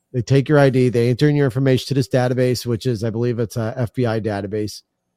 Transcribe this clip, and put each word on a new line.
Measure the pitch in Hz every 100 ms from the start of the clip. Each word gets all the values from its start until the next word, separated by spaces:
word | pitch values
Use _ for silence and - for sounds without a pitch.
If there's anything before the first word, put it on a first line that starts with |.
| _
they | 127
take | 110 139 131
your | 147
I | 139
D, | 127 127
they | 120 120
enter | 120 151
in | 147
your | 139
information | 131 135 127 -
to |
this | 135 127
database, | 131 123 123 127 120 120
which | 113 127
is, | 113 113
I |
believe | 110 123 117
it's | 117 -
a | 110 113
F | 117
B | - 120
I | 113
database, | 107 101 98 107 107 - _ _ _